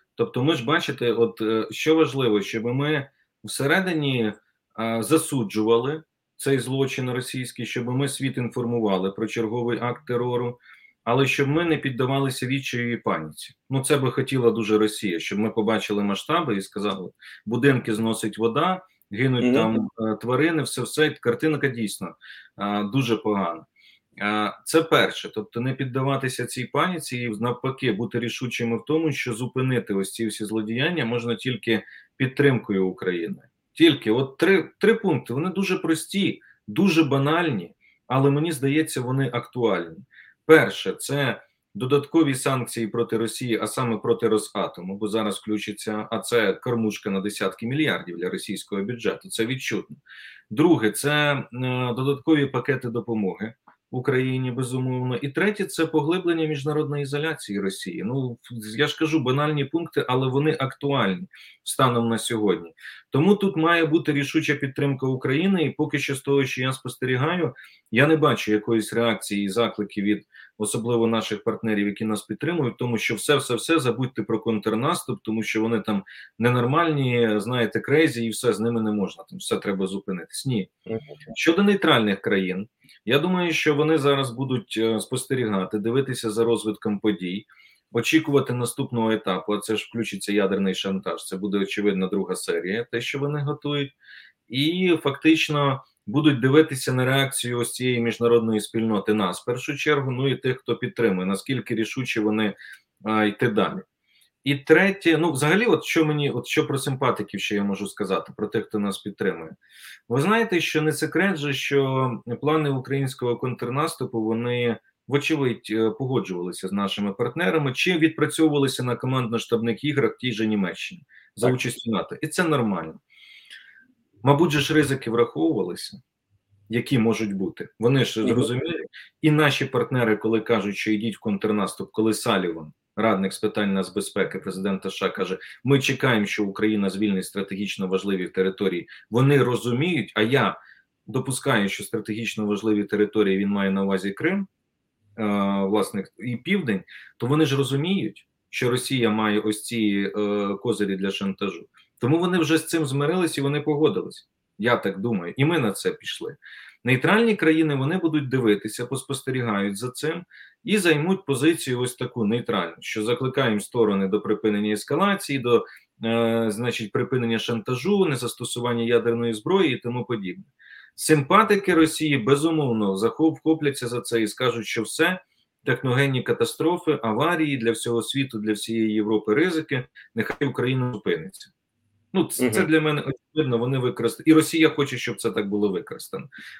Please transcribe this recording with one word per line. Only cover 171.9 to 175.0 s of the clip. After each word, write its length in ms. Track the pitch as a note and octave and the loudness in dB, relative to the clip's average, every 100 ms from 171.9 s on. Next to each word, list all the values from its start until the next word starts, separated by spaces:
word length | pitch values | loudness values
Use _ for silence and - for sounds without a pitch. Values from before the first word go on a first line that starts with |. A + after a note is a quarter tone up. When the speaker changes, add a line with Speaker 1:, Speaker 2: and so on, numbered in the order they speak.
| - D#3 C#3 | 4 0 2
Speaker 1:
безумовно, 800 | A2 C#3+ D#3+ D#3+ C3+ A2+ G2+ F#2+ | 4 4 4 2 2 2 0 2
захоп-, 380 | A2 - D#3+ D#3+ | 0 2 2 2
вхопляться 500 | D#3 D#3 D3 C3+ A#2+ | 0 2 0 -2 -4
за 140 | B2 | -6
це 200 | - A#2 | -2 0
і 60 | G#2+ | 0
скажуть, 380 | - B2+ A#2 G#2 | 0 0 0 -4
що 160 | - | -4
все, 380 | G#2 - | -2 2